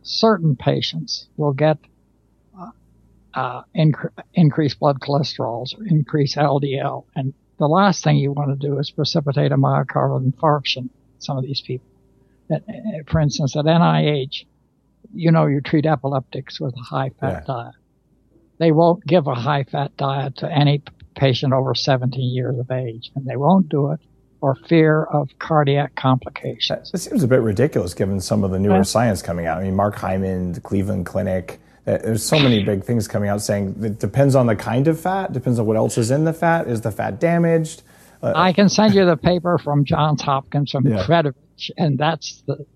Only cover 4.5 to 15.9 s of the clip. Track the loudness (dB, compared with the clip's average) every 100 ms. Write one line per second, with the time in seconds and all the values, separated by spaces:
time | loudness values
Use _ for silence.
4.5 | 4 0 2 0 0 -2 -2 -2 -4 -6
5.5 | -6 -10 -10 0 2 2 0 0 2 0
6.5 | 2 -2 -4 -4 -8 _ -6 -6 -8 _
7.5 | _ 2 4 4 4 2 2 2 -2 -2
8.5 | -2 -2 -4 -4 -4 -2 0 0 0 2
9.5 | 4 2 2 0 0 0 0 -2 0 0
10.5 | 0 -2 -6 -8 _ _ _ -8 -6 -6
11.5 | -8 -8 -10 _ _ _ _ _ _ -6
12.5 | -6 -6 -10 -10 -10 -2 0 0 0 -4
13.5 | -2 2 4 4 2 0 -2 -4 -10 -16
14.5 | _ _ _ _ _ -18 -2 2 4 2
15.5 | 0 0 0 2